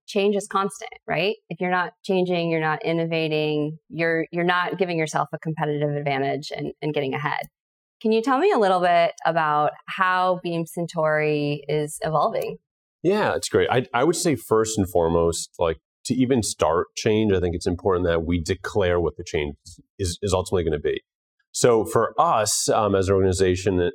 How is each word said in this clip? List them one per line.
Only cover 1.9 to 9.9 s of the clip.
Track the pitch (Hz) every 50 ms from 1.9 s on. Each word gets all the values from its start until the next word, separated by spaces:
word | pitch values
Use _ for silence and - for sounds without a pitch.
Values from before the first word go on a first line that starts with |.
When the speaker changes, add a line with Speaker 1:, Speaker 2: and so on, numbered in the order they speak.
| _ _ -
Speaker 1:
changing, | - 190 180 180 180 180 170 170 165
you're | 165 160
not | 156 156 151 - -
innovating, | 165 165 165 165 165 165 160 160 156 156 151 151 151 151 151 147 156 160 - _ _
you're, | 147 160 165 165 165 160 156 -
you're | 175 175 170
not | 180 180 180 143 - 165
giving | 175 190 175 170 160
yourself | 156 156 - 147 151 -
a | 160 -
competitive | - 160 156 165 151 151 147 147 151 147
advantage | 143 147 147 139 135 135 139 139 139 139 151 - -
and, | - 143 143 - -
and | 147 151
getting | 151 147 139 131 131
ahead. | 135 151 143 - - - - _ _ _ _ _ _ _ _ _ _
Can | - 220
you | 220 226
tell | 226 277 254 269
me | 370 415
a | 370 240
little | 202 190 185 180
bit | 180 175 175 170 170 - - - -
about | 165 165 165 156 151 147 151 151 - - - _
how | -